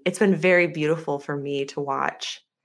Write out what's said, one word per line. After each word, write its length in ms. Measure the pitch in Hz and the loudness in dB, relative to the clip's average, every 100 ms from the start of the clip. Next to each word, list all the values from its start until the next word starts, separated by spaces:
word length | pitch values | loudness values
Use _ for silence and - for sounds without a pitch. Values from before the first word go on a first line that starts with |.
it's 160 | 180 - | -4 2
been 160 | 208 170 | 2 4
very 320 | 180 175 175 | 4 4 4
beautiful 500 | 147 151 165 151 143 | 0 0 0 -2 -6
for 200 | 151 143 | -4 -6
me 260 | 143 139 139 | -4 -4 -4
to 120 | - | -6
watch 600 | 139 135 139 - - - _ _ | -4 -2 -2 -4 -12 -12 _ _